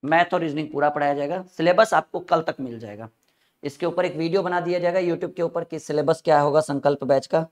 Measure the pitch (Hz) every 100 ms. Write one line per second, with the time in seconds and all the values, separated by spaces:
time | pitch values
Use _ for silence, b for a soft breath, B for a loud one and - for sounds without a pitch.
0 | 139 165 175 180 165 143 151 139 147 147
1 | 143 143 143 180 185 - 170 180 220 160
2 | - 180 - 165 160 - 131 117 110 104
3 | 113 _ _ _ _ _ 147 139 170 170
4 | 180 156 165 190 180 180 170 180 175 185
5 | 175 165 175 135 170 170 170 160 - 151
6 | 143 160 - 151 143 143 156 143 143 143
7 | 131 135 - 165 165